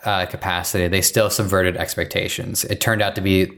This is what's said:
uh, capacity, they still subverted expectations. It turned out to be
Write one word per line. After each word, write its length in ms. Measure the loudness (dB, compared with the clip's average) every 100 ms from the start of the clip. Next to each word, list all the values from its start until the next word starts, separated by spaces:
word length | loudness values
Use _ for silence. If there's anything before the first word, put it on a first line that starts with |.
| -2
uh, 200 | 0 -2
capacity, 600 | -4 -4 -2 0 0 2
they 140 | 2
still 280 | 2 2 2
subverted 460 | 2 2 2 2 0
expectations. 880 | -4 -4 -4 -4 -4 -4 -6 -6 -4
It 140 | -2
turned 200 | 0 0
out 140 | 0 0
to 60 |
be 300 | 2 4 2